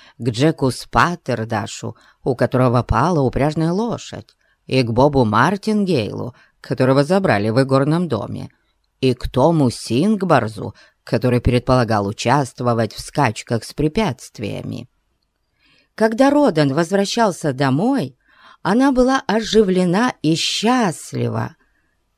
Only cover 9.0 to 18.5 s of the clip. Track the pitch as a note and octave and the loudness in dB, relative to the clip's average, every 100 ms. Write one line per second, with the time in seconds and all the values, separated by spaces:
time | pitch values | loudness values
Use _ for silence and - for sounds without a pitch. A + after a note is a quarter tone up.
9 | C3 B2 - C3 D3 E3 C3 - - A#2 | 0 0 -2 2 2 4 2 0 -4 0
10 | F#3+ G#3+ F#3 C#3+ A2 G#2+ G#2 - _ _ | 0 0 2 2 0 -6 -12 -12 _ _
11 | - A#2+ B2 B2 C3+ B2 - B2+ A2 A2 | -6 -2 0 0 0 0 2 0 2 0
12 | G2+ G#2+ A#2 C#3 C3 - B2 A2+ A2 - | -2 -4 0 0 0 -4 -2 0 -2 -6
13 | - - C3 - - A#2 - - D3+ F3+ | -8 -2 -2 -2 -6 -6 -6 -4 -2 0
14 | G#3 B2 - - G#2+ G2 G#2 A2 A#2 _ | -2 -4 -12 -12 -10 -8 -10 -10 -12 _
15 | _ _ _ _ _ _ _ _ _ - | _ _ _ _ _ _ _ _ _ -2
16 | A3 A3+ C4+ D4 C#4+ D#3 C#3+ C3+ E3 G3 | 0 2 4 4 4 2 2 2 0 0
17 | G3 - A3 D#3+ D#3 B2+ C#3 C3+ A3+ C4+ | 0 0 0 0 -4 -2 0 0 0 -2
18 | C3 - _ _ - | -4 -10 _ _ -20